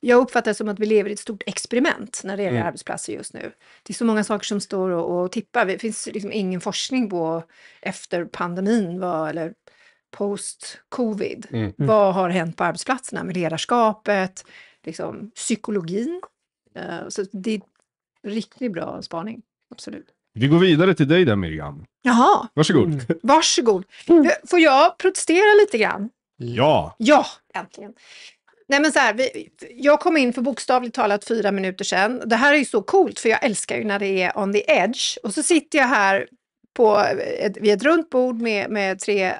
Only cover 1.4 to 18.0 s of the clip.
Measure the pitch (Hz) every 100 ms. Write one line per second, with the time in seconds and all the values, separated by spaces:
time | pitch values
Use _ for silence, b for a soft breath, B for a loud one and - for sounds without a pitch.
1.4 | - 185 - 240 302 - 202 - 190 196
2.4 | 196 123 170 - - 190 - - - -
3.4 | - _ b b - - 233 214 202 208
4.4 | - 208 - 196 185 175 170 175 180 226
5.4 | - 240 196 185 226 214 - 220 202 -
6.4 | 185 185 208 185 - 262 220 180 160 165
7.4 | 165 b b b - 190 - 180 170 -
8.4 | 175 175 196 233 185 180 185 165 156 156
9.4 | 160 - _ b b b _ - 202 202
10.4 | - - - - _ - 233 208 - -
11.4 | - 117 107 - 143 220 196 185 180 180
12.4 | 165 - 175 165 - 262 - 196 170 180
13.4 | 165 160 - 240 226 208 - 202 185 -
14.4 | - b b b - 160 156 - 208 -
15.4 | - 220 - 208 165 190 247 349 - _
16.4 | _ _ _ - - 170 - 196 190 202
17.4 | 185 214 _ _ _ _